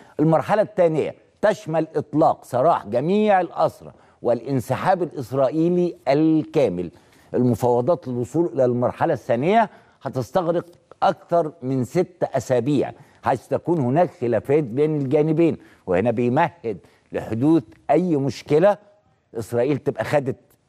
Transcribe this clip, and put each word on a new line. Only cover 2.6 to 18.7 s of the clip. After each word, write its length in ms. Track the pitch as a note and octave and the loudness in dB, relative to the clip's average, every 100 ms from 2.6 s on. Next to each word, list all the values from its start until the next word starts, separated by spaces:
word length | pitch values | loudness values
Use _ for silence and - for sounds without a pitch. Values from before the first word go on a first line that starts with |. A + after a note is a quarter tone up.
| C3+ C#3 G2+ | 2 2 -2
جميع 540 | A#2+ D3+ G#3 G#3+ F#3+ | -2 0 2 4 2
الأسرى 500 | E3+ - D#3 - D#2 - _ _ | 0 -2 -2 -2 -14 -20 _ _
والانسحاب 840 | A2+ A#2+ A#2+ C3+ - B2 D#3 F#3+ | -2 -2 -2 -4 -2 -2 0 0
الإسرائيلي 920 | E3+ D3+ A#2 C3+ C3 D#3 E3 F3+ F3 - - | -2 -6 -6 -2 0 0 0 0 -2 -4 0
الكامل. 840 | C#3+ D#3+ D#3 - D#3+ B2 F2 F2 - _ _ _ | 2 2 2 0 0 0 0 -8 -12 _ _ _
المفاوضات 720 | - B2 A#2 A#2+ A#2+ B2 E3+ - | 0 0 2 2 2 2 -2 -4
للوصول 380 | B2 A#2+ - F3 | -6 -4 -2 -2
إلى 120 | C3+ B2 | 0 0
المرحلة 480 | B2 A#2+ - D#3 | 0 -2 -2 -2
الثانية 560 | D3 - A#2 D3+ A3 G#3+ - _ _ | -2 -2 -2 2 2 0 -4 _ _
هتستغرق 640 | C3+ C3 A#2+ F#3+ E3 E3+ - - _ - | -8 -8 -4 -2 -2 -2 -6 -14 _ -2
أكثر 480 | F3+ F#3 - E3+ D#3 - | -2 -2 -2 -2 -2 -6
من 220 | B2+ C3 | -4 -4
ست 400 | A#2+ E3+ - - | -2 -2 -2 -4
أسابيع، 680 | C#3+ C3+ - B2+ A#2+ C#3+ C#2+ - - _ | -4 -4 0 0 2 0 -2 -6 -20 _
حيث 240 | - C3 - | -4 -4 -4
تكون 320 | B2+ - E3+ | -6 -2 -2
هناك 300 | B2 C#3+ F3+ - | 0 0 0 -2
خلافات 420 | A#2+ A2 - D3 | -2 -2 0 0
بين 380 | C#3 A#2+ D3+ D#3 | 0 -2 -2 0
الجانبين، 560 | C3+ D3+ D#3 D#3 E3 A#2+ - _ - | 0 0 2 2 0 0 -10 _ -2
وهنا 240 | F2+ A#2 | 0 0
بيمهد 640 | A2+ A#2+ B2+ C3 - A#2 F#2 - _ _ | 0 0 0 0 -4 -10 -10 -14 _ _
لحدوث 520 | - E2 A2+ C#3+ E3 - - - | -10 -6 -2 2 2 0 -10 0
أي 260 | D3+ F3+ D3+ | 0 2 0
مشكلة 600 | C3+ - - D3 G3 | -2 -6 0 4 4